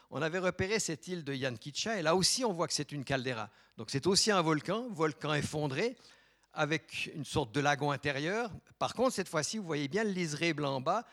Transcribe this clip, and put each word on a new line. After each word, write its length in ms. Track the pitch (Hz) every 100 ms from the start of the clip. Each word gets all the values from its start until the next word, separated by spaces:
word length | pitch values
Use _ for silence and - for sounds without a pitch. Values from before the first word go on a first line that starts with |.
| -
on 120 | 135
avait 160 | 160 185
repéré 400 | 180 175 190 214
cette 280 | - 156 180
île 160 | 180
de 100 | 139
Yankicha. 640 | 135 131 113 151 - 214 214
Et 40 |
là 120 | 156
aussi, 280 | 185 165 -
on 120 | 247
voit 140 | 170 165
que 40 |
c'est 200 | - 147
une 120 | 147
caldeira. 460 | 127 135 127 117 104 - _ -
Donc 140 | 113
c'est 160 | 139 165
aussi 240 | 196 214
un 100 | 196
volcan, 460 | 160 156 160 214 247
volcan 440 | 160 156 - 151
effondré, 640 | 147 - 147 151 151 233 254 - - _ _ _
avec 560 | - 147 156 - - -
une 120 | 165 135
sorte 260 | 156 123
de 80 | 139
lagon 300 | 143 143 147
intérieur. 600 | 139 147 135 156 214 233 147 - -
Par 160 | 131
contre, 180 | - 254
cette 160 | 214 180
fois-ci, 300 | 160 143 220
vous 80 | 170
voyez 220 | 147 139
bien 160 | 185
le 60 | 220
liseré 440 | 185 165 147 170
blanc 220 | 147 143 135
en 40 |
bas, 240 | 131 208 -